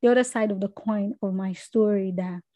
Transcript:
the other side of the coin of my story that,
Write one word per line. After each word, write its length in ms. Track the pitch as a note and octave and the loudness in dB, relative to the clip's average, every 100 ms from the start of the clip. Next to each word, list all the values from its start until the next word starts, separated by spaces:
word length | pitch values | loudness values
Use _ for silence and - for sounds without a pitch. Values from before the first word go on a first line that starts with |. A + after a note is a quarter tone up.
the 60 | A#3+ | 4
other 140 | B3 | 4
side 260 | B3 A3+ G#3+ | 2 0 0
of 100 | G3 | 0
the 80 | G3 | -4
coin 460 | - A3 G#3 G3+ - | -4 -4 -2 -2 -4
of 100 | G3 | -4
my 200 | F#3+ F#3+ | -2 -4
story 580 | F3+ - A3+ G#3 G3+ F#3+ F3+ | -6 -2 2 2 2 -2 -4
that, 260 | F3+ F3 - | -6 -8 -14